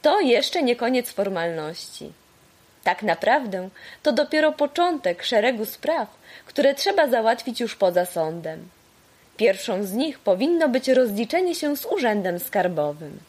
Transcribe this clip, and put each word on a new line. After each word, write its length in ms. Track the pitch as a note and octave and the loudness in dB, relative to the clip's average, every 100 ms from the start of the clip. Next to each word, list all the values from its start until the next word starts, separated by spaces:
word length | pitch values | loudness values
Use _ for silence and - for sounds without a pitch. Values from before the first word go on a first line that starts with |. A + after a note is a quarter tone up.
to 180 | D4+ G4+ | 4 4
jeszcze 420 | D4+ A#3+ C4+ F4+ | 4 2 2 0
nie 140 | C4 A#3+ | 0 0
koniec 340 | A#3+ B3+ A#3+ | 0 0 -2
formalności. 1000 | - G3+ F#3+ E3+ E3 D#3 F3 - - D3 - _ _ _ _ _ _ | -4 -4 -2 -4 -4 -8 -10 -16 -16 -18 -18 _ _ _ _ _ _
Tak 180 | - F3+ | -4 -2
naprawdę 680 | G#3 E3 G3 C4+ B3 F#3 F#3 - - - | 0 0 2 2 0 -6 -8 -14 -20 -4
to 100 | D4+ | 0
dopiero 400 | D4 D4 D#4 D#4 | 0 2 2 2
początek 720 | D4+ C#4+ D#4 F4 D#4 F#3 F3 | 2 -2 0 0 0 -2 -4
szeregu 420 | - A#3 A3 A#3+ | 0 2 2 0
spraw, 440 | G#3+ - - D#4+ G#3+ - - - - | -6 -6 -2 -2 -2 -10 -20 -20 -8
które 280 | - C#4 | 2 2
trzeba 340 | C#4 G4 G4 D4 | 2 0 2 2
załatwić 520 | A#3 A3 A#3 - A3+ | 4 2 0 -2 -6
już 160 | A#3 - | -6 0
poza 300 | F#3+ F3 F3+ | 2 2 0
sądem. 600 | F3 D#3+ E3+ E3 D#3+ F3 _ _ _ _ _ _ - | -2 -4 -4 -10 -12 -18 _ _ _ _ _ _ 0
Pierwszą 480 | A3+ D4 - F#3+ | 2 2 -2 -4
z 80 | G3+ | -2
nich 260 | G#3 D#4 C4 | -2 -4 -2
powinno 500 | - F#3 C#4 E4+ D#4 | 0 2 2 2 2
być 200 | B3 - | 0 2
rozliczenie 680 | C4 B3 G3+ A3+ E4 F#4 | 4 4 0 -2 0 0
się 220 | E4+ D4 D4 | -2 -4 -4
z 100 | A#4 | -4
Urzędem 520 | G#4 A#3+ G#3 F#3 F3 | -2 0 0 -2 -4
Skarbowym. 800 | - G3+ F3+ E3 D3 D3+ D#3 - | -4 -2 0 0 -4 -4 -14 -16